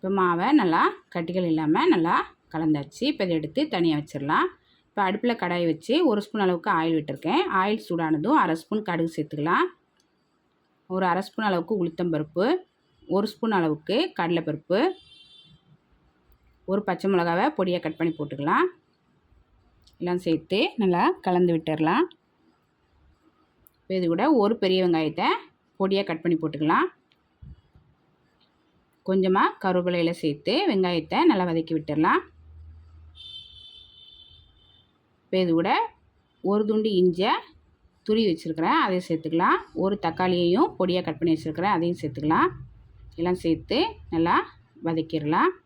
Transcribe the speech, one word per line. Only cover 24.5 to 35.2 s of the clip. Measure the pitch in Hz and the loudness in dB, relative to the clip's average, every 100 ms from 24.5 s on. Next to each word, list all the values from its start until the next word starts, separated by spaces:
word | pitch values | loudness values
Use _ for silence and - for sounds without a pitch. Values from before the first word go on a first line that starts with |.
| 226 190 | 0 0
பெரிய | 185 180 | 2 2
வெங்காயத்தை | 165 156 156 226 427 - _ _ _ | 2 0 -2 -2 -2 -6 _ _ _
பொடியா | 190 196 196 | -2 -2 -2
கட் | 160 175 | -4 -2
பண்ணி | 165 | -2
போட்டுக்கலாம். | 160 151 151 202 359 - _ _ _ _ - - _ _ _ _ _ _ _ _ _ _ _ _ _ _ - | -2 -4 0 2 0 -4 _ _ _ _ -20 -20 _ _ _ _ _ _ _ _ _ _ _ _ _ _ -2
கொஞ்சமா | 190 185 190 330 427 | 0 2 4 2 0
கருவேப்பிலையில | 196 180 175 175 165 170 | -2 0 0 0 -2 -2
சேர்த்து | 160 147 - 247 392 | -4 -4 -2 0 0
வெங்காயத்தை | 208 180 170 156 208 339 | 0 0 -2 -2 2 4
நல்லா | 220 180 | 4 2
வதக்கி | 165 165 160 | -2 -2 -4
விட்டுறலாம். | 151 151 170 311 - _ - - - - - - - - - 1077 - - - 1077 1077 - - - - - _ _ _ _ _ _ _ _ | -2 0 2 2 -2 _ -20 -20 -20 -20 -20 -20 -20 -20 -18 -18 -20 -20 -20 -20 -20 -20 -20 -20 -20 -20 _ _ _ _ _ _ _ _